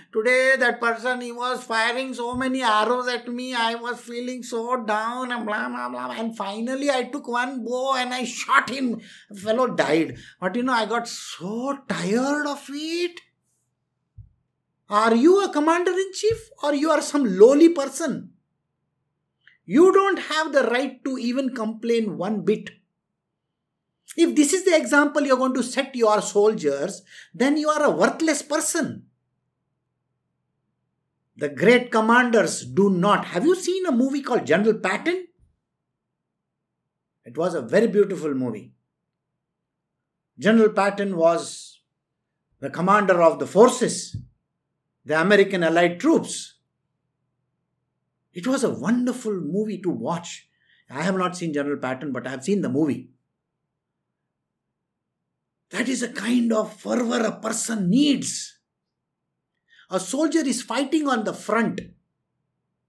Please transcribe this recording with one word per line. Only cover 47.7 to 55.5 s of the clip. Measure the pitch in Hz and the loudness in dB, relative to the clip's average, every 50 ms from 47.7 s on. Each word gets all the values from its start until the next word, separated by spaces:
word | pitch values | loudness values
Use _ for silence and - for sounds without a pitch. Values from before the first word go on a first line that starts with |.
| _ _ _ _ _ _ _ _ _ _ _ _ _ | _ _ _ _ _ _ _ _ _ _ _ _ _
It | 180 175 | -8 -4
was | 247 269 277 262 | -2 0 0 0
a | 180 | -2
wonderful | 120 - - 190 240 247 247 254 233 - - 220 208 180 | -2 -2 -2 0 0 0 0 0 -4 -4 -4 -4 -4 -4
movie | 156 143 165 202 220 214 202 170 - | -4 -4 -2 -2 -2 -2 -4 -4 -4
to | 180 | -4
watch. | 143 117 113 143 170 170 175 - - - - _ _ _ _ _ _ _ _ - | -4 -4 -4 -4 -6 -6 -8 -10 -16 -18 -20 _ _ _ _ _ _ _ _ -14
I | 120 135 165 | -8 -4 -2
have | 190 190 | -2 0
not | 185 180 180 175 | 0 -2 -4 -4
seen | - 175 165 143 | -6 -6 -4 -4
General | 143 143 143 143 127 | -4 -4 -4 -4 -4
Patton, | - 127 131 127 156 147 127 | -4 -6 -6 -6 -6 -8 -8
but | 127 117 | -6 -8
I | 127 | -8
have | 135 127 127 | -10 -8 -4
seen | 185 202 202 | -2 -2 0
the | 156 127 | 0 0
movie. | 123 139 160 147 123 - - - _ _ _ _ _ _ _ _ _ _ _ _ _ _ _ _ _ _ _ _ _ _ _ _ _ _ _ _ _ _ _ _ _ _ _ _ _ _ _ _ _ _ _ _ _ _ _ _ | 0 0 0 0 -2 -4 -8 -12 _ _ _ _ _ _ _ _ _ _ _ _ _ _ _ _ _ _ _ _ _ _ _ _ _ _ _ _ _ _ _ _ _ _ _ _ _ _ _ _ _ _ _ _ _ _ _ _